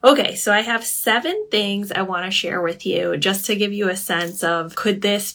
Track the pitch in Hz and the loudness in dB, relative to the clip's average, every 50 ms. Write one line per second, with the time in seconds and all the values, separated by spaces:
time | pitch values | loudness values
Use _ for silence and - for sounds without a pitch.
0 | - 254 285 285 202 - 196 - - 220 208 208 226 233 233 226 226 - - - | 10 8 8 8 4 -2 -2 -4 0 2 2 2 2 0 -2 -2 -2 -4 -6 -4
1 | - - 220 240 240 311 359 427 427 427 - 208 208 202 202 202 202 196 - - | 0 0 0 2 0 -2 -4 -4 -4 -2 -2 0 0 0 -2 -2 -4 -4 -4 -4
2 | 196 185 185 175 180 190 196 - - 170 170 175 175 165 170 170 - 185 180 170 | -4 -2 -2 -4 -4 -2 -2 -2 -2 -2 -2 -2 -2 -2 -4 -4 -4 -2 -2 0
3 | 180 175 175 - 147 190 196 196 - - 208 202 208 202 202 202 208 190 185 190 | 0 0 0 0 2 2 0 0 0 -2 0 0 0 -2 0 0 0 0 0 -2
4 | - - 185 170 170 170 175 - - 165 170 170 160 165 - - - 214 202 196 | -4 -2 -2 -2 -2 -4 -4 -2 -2 0 0 0 -2 -4 -6 -4 0 0 0 0
5 | - 202 202 208 202 - | 0 0 0 0 -2 -6